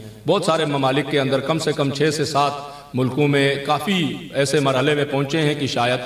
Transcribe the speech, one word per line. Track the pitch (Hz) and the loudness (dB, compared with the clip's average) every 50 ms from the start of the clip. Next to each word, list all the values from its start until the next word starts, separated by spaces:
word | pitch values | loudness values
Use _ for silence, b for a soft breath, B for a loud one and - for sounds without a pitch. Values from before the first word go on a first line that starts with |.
| B B B B B | B B B B B
बहुत | - 175 202 - | 0 0 2 2
सारे | - 160 160 160 | 0 0 0 0
ममालिक | 147 143 139 135 131 131 147 143 - | 0 0 0 0 2 2 0 0 0
के | 156 143 | 0 0
अंदर | 135 127 135 131 | 0 2 0 0
कम | 123 139 160 160 | 0 0 -2 -2
से | 156 156 143 | 0 -2 -2
कम | 160 147 139 | 0 0 -2
छः | 135 139 147 156 | 0 0 0 0
से | 147 160 147 | 0 0 -4
सात | 143 151 143 143 147 143 143 143 143 143 - - - - | -2 0 0 0 0 -2 -4 -10 -12 -14 -16 -16 -6 -2
मुल्कों | 123 131 127 127 147 147 143 | 0 0 0 2 2 2 4
में | 143 139 139 139 139 139 139 | 4 4 4 2 0 0 0
काफ़ी | 143 151 143 147 208 196 180 160 127 104 92 90 92 - | 0 -2 0 0 0 0 0 0 -2 -2 -6 -10 -6 -2
ऐसे | 127 143 139 - 151 | 0 0 2 2 2
मरहले | 139 139 131 127 131 147 151 | 2 2 2 2 2 2 2
में | 147 139 - | 2 0 0
पहुँचे | 135 135 143 135 147 165 | 0 -2 -2 0 0 0
हैं | 156 147 151 147 | 2 2 0 0
कि | 143 123 | -2 -4
शायद | - 127 120 123 123 127 123 | -2 0 0 0 0 0 -2